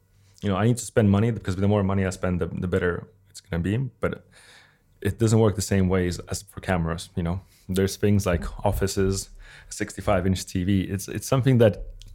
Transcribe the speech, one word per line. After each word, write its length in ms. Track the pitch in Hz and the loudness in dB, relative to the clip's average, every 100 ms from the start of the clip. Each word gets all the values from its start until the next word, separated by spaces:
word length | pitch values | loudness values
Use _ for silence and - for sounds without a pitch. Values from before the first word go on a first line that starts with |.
| _ _ _ - | _ _ _ -8
you 60 | 104 | -4
know, 60 | 95 | 0
I 80 | 110 | 0
need 100 | 120 | 0
to 60 | |
spend 240 | - 127 104 | 0 2 4
money, 200 | 98 117 | 4 2
because 240 | 104 - 92 | -2 -6 -2
the 120 | 98 | 0
more 140 | 104 | 2
money 200 | 98 98 | 2 0
I 60 | 92 | -2
spend, 300 | - 92 87 | -2 -4 -2
the, 60 | 85 | -4
the 200 | - 90 | -4 -2
better 420 | 92 90 85 - _ _ | 0 0 -4 -8 _ _
it's 100 | - | -20
gonna 220 | - 85 | -6 -4
be." 140 | 85 110 | -2 -2
But 500 | 131 - 90 - - - - - _ _ _ - | -4 -4 -6 -6 -14 -20 -20 -20 _ _ _ -6
it 180 | 101 - | -4 0
doesn't 200 | 110 113 | 4 6
work 160 | 110 | 4
the 80 | 98 | 2
same 260 | - 98 92 | 0 2 2
way 200 | 92 90 | 2 0
as, 100 | 82 - | -4 -8
as 120 | - | -10
for 180 | - - | -10 -14
cameras. 500 | - 92 82 82 - | -4 -2 -2 -4 -6
You 80 | - | -6
know, 180 | 85 90 - _ - | -4 -4 -8 _ -4
there's 260 | 92 95 - | 0 0 2
things 300 | 104 101 98 | 2 4 2
like 180 | 87 - - 104 | 0 -2 -4 -2
offices, 640 | 110 98 - 95 95 - - - - - | 0 -2 0 0 0 -6 -16 -20 -20 -18
sixty-five 560 | - 107 - 98 95 95 | -10 -10 -6 0 0 2
inch 180 | 92 - | 0 -2
T 180 | 95 | -4
V. 160 | 90 98 | 2 2
It's, 260 | 87 98 - | 0 -4 -6
it's 180 | - - | -8 -2
something 320 | 135 135 123 | 0 4 6
that, 260 | 113 - - - - | 4 4 -10 -14 -18